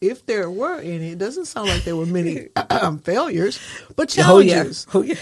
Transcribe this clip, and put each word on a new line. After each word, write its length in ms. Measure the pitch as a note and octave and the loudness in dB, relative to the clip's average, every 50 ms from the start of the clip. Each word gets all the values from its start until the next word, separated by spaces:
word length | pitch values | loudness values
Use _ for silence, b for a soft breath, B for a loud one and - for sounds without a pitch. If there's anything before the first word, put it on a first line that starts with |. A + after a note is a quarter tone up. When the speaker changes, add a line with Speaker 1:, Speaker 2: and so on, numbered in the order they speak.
Speaker 1:
if 240 | F#3 G3+ B3+ - _ | -4 -4 -4 -4 _
there 240 | - A3 G#3 F3+ E3+ | -4 -4 -4 -4 -4
were 300 | F3+ G#3 C4 E4+ F4+ D#4 | -4 -4 -4 -4 -6 -6
any, 320 | - E3+ E3+ E3 D#3+ E3 | -8 -8 -8 -8 -8 -8
it 80 | E3+ F3+ | -8 -6
doesn't 260 | G3 A3+ C#4 F#4 E4+ | -6 -6 -6 -8 -10
sound 240 | - - A#3 G#3+ G3 | -8 -8 -6 -4 -2
like 140 | F3 - - | -2 -2 -2
there 120 | F3 E3+ | -4 -4
were 120 | D#3+ E3 | -4 -4
many 400 | E3+ F3+ F3+ E3+ E3 D#3+ - - - - | -2 -2 -2 -2 -2 -4 -6 -8 -8 -6
Speaker 2:
<laughs> 180 | - - - - A3+ | -4 -2 -2 -2 0
Speaker 1:
<clears throat> 240 | G3 F3 D#3 D3 - | -2 -2 -4 -4 -4
failures, 560 | - F#3 B3+ E4 D#4 F#3+ E3 F3+ G#3+ B3 B B B B B B B - | -2 -2 -2 -2 -2 -2 -2 -2 -2 -4 B B B B B B B -6
but 200 | - D#4+ - - | -4 -4 0 2
Speaker 2:
Oh, 220 | E3 D3+ E3+ F#3 G3 | 4 6 8 10 10
yeah. 140 | G3 F3+ E3+ | 10 8 6
Speaker 1:
challenges. 320 | - D#3 - - - - - - | 2 0 -2 -6 -10 -6 -2 0
Speaker 2:
Oh, 80 | F#3+ - | 0 0
yeah. 120 | C#4 E4 - | 0 -4 -6